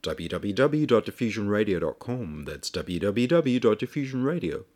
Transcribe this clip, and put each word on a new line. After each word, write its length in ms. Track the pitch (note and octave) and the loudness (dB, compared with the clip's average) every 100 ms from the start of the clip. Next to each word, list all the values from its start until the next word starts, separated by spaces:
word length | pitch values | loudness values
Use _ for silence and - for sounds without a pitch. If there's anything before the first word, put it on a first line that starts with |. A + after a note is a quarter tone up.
w 260 | E2+ D#2+ E2 | -6 -6 -4
w 240 | F2 G2 | -4 -4
w 340 | G2+ C#3+ D3+ D3 | 2 2 2 4
dot 180 | D#3+ | 4
diffusion 440 | - - A#2+ G#2+ G2+ | 2 -4 -2 0 0
radio 300 | G#2 G#2 F2+ | 2 2 2
dot 220 | D#2+ - | 0 -4
com. 460 | - B2 F#2 D2+ C#2+ | -6 -6 -6 -8 -10
That's 200 | D2 - | -10 -8
w 300 | F2+ - F2 | -6 -4 -2
w 300 | G2 G#2 B2 | 0 2 4
w 320 | E3+ C#3+ B2 | 4 4 4
dot 180 | A2+ G#2 | 4 2
diffusion 460 | B2 D3+ C3+ C3 | 0 -4 -4 -2
radio 400 | C3 E3+ F2 C#2 - | -2 -2 -4 -6 -10